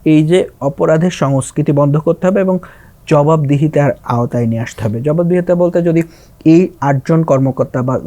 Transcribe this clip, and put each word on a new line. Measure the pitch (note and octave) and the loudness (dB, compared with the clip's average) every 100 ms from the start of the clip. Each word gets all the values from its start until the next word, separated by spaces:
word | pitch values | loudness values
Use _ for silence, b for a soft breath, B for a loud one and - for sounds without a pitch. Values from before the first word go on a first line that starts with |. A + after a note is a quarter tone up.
| D#3+ | 2
এই | D#3 D#3 | 2 4
যে | F3+ - - | 2 0 -6
অপরাধের | C#3 - E3 D#3+ F3+ | -6 -2 0 0 0
সংস্কৃতি | - C#3 C3+ - - D#3 | -2 -2 -2 -2 -4 -2
বন্ধ | C#3+ C#3+ D3+ | 2 2 0
করতে | E3 E3 F#3 | 0 -2 0
হবে | G3 | 0
এবং | F#3 F#3 - B B B - | 0 -2 -6 B B B 0
জবাবদিহিতার | D3+ D3 D#3+ C#3 C#3+ D3+ D3+ C#3+ - | 2 2 2 0 0 0 0 0 -2
আওতায় | - A#2+ A#2+ A#2+ A#2 | -4 -4 -2 -2 -2
নিয়ে | A2+ | -4
আসতে | A#2+ - | -6 -6
হবে। | A2+ A2+ | -6 -4
জবাবদিহিতা | C#3+ D#3+ F3 F3+ F3 F3 | -2 -2 0 0 0 0
বলতে | F3 F3 | 0 0
যদি | F3 E3 E3 B B B D#3 | 0 0 -2 B B B 4
এই | E3+ F#3 - | 4 4 -2
আটজন | C#3+ C#3 - E3 | -2 -2 0 0
কর্মকর্তা | D#3+ C3+ C3+ B2+ B2+ C3+ | 2 2 0 -2 -4 -4
বা | B2+ B2+ | -4 -4